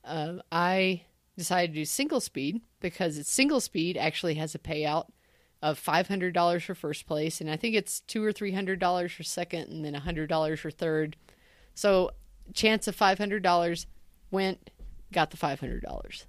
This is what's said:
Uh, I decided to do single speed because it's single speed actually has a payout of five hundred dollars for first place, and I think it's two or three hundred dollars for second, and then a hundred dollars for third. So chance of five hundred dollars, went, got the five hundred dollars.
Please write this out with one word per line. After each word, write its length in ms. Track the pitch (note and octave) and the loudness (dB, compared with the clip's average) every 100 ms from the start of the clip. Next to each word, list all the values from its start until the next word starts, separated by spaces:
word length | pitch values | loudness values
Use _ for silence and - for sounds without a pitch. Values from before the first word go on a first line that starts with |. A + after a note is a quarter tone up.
| - | -6
Uh, 300 | D#3+ D#3 F3+ - | -4 -4 -6 -4
I 500 | E3 F3 F#3+ F#3 F3 - _ _ - | 0 2 4 4 2 -6 _ _ -8
decided 360 | E3+ F3+ F3 | 0 2 2
to 80 | D3+ | 0
do 40 | D#3 | -4
single 360 | - C#4+ C#4 | -2 0 0
speed 400 | - - C#3 A3 _ _ | -2 -4 -2 -4 _ _
because 380 | F3+ - F3 D3 | -8 -2 -2 -2
it's 120 | D3 | -2
single 300 | - C4+ C#4+ | 4 4 4
speed 380 | - - E3 F3 | 0 -2 0 0
actually 380 | D#3 - F3 D3+ | -2 0 -2 -2
has 200 | D#3 - | -4 -6
a 40 | |
payout 480 | - D3+ D3+ D#3 - _ _ _ _ _ | -6 -2 0 0 -4 _ _ _ _ _
of 160 | D3+ D3+ | -2 -2
five 300 | - D#3+ F#3 | 2 2 2
hundred 260 | G3 F3+ | 0 0
dollars 300 | F3 F3 F3 | 4 4 2
for 100 | E3+ | -2
first 320 | F3+ D3 D#3 - | -6 -6 -6 -4
place, 360 | D3+ D#3+ - | -2 -2 -4
and 100 | D#3 | -4
I 60 | D3+ | -2
think 180 | A#3 A3 | 0 0
it's 240 | G3+ - | 0 -10
two 240 | - A3+ | -6 -2
or 80 | G#3+ | -2
three 220 | G3+ G3+ | -2 -2
hundred 260 | F#3+ F#3+ F#3+ | -2 -2 0
dollars 320 | F3+ F3+ F3 | 2 2 -2
for 120 | - | -6
second, 460 | D#3+ - F3 E3+ D3 | -8 -6 -4 -6 -8
and 140 | D#3+ | -8
then 100 | D3+ | -6
a 60 | C#3+ | -6
hundred 280 | D3+ D#3+ D#3 | -4 -4 0
dollars 340 | D#3+ D#3 D#3 | 0 2 -2
for 100 | D#3 | -6
third. 460 | - E3 D#3 D#3 - - - _ _ - - | -4 0 0 0 -4 -20 -20 _ _ -20 0
So 360 | G#3 F#3+ F3+ - - - - | 4 6 4 -2 -20 -20 -10
chance 340 | - A3 A3 - | 2 4 4 0
of 80 | F3+ | 4
five 240 | G3+ F#3+ | 4 4
hundred 240 | G#3 F#3+ | 0 0
dollars, 420 | F#3 F3 E3+ E3+ - - - _ - | 4 4 4 -2 -8 -16 -20 _ -4
went, 400 | F#3+ F#3+ - - _ - - - | 0 0 -2 -12 _ -16 -16 -2
got 180 | F#3+ D#3 | 2 2
the 80 | - | 0
five 220 | D#3+ C#3 | -4 -2
hundred 240 | C3 A#2+ | -6 -6
dollars. 420 | - B1 - - | -8 -10 -10 -14